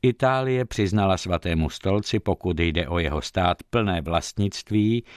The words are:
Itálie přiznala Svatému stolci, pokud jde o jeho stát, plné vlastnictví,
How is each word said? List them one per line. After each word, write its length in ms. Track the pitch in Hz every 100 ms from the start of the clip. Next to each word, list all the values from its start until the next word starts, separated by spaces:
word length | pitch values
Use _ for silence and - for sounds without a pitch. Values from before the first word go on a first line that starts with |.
Itálie 600 | 127 117 131 131 131 127 123
přiznala 520 | - 101 104 98 92
Svatému 520 | 92 87 90 82 78
stolci, 500 | - 95 101 101 110
pokud 400 | - 92 92 82
jde 280 | 85 80 73
o 120 | 85
jeho 220 | 80 78
stát, 360 | - - 87 87 -
plné 320 | 120 104 87
vlastnictví, 1000 | 78 85 - - 101 - - 104 107 117 -